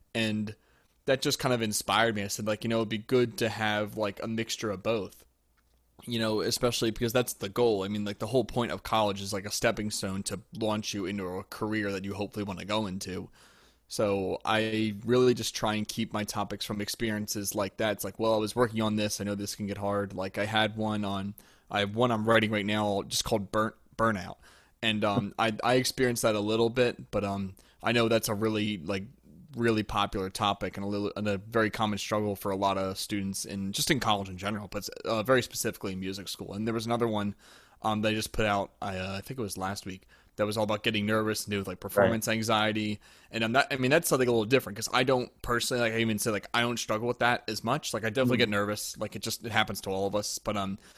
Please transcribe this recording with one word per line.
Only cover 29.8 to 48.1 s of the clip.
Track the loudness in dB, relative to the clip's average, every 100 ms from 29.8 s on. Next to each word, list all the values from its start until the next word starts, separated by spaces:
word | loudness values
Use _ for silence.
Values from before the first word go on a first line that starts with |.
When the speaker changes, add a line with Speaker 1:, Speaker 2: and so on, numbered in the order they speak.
Speaker 1:
popular | 2 0 0 -2 -4
topic | 0 0 2 -4 -6
and |
a | -4
little, | -2 -2 -2
and | -2
a | -2
very | 0 2 2
common | 2 0 -2
struggle | -2 -2 0 -2
for | -2
a | 2
lot | 2 2
of | 0 -4
students | -4 -4 -2 -4
in, | -6 -6 -4
just | -2 0
in | 0
college | 0 -2 -4
in | -6
general, | -6 -6 -6
but, | -8 -10 -6
uh, | -2 0
very | 4 2
specifically | 2 -4 -4 -4 -6
in | -4
music | -6 -6 -8
school. | -10 -8
And | -4 -2
there |
was | -2 0
another | 0 2
one, | 0 -2 -4 -14 -20 -20 _
um, | -2 0
they | 2
just | 0 -2
put | 0 2
out, | 2 -2 -6
I, | -6 -4
uh, | -6 -8
I |
think | -8 -6
it |
was | -6 -4
last | -6 -6 -10
week, | -12 -16 -20 _ -2
that | 0
was | 0
all |
about | 0 0
getting | 0 0
nervous | 2 2 2 -2
and | -2
do | -4
with, | -4
like, | -8
Speaker 2:
Right. | 0
Speaker 1:
performance | 4 6 4 0
anxiety. | 0 2 4 4 2 -2 -4 -10 -20 -8
And | -2
I'm | 2
not, | 4 4
I | 2
mean, | 4
that's | 4 4
something | 2 4
a |
little | 4
different | 4 4 2 -6
'cause | 0
I | 2
don't | 4 2 0 _
personally, | -2 0 0 0
like, | 2
I | 2
even | 0 0
said, | 0
like, | -2 0
I | 0
don't | 0 0
struggle | -2 -2 -2
with | 2
that | 2 2 -2
as | -4
much. | 0 -2 -2
Like, | -4
I | 0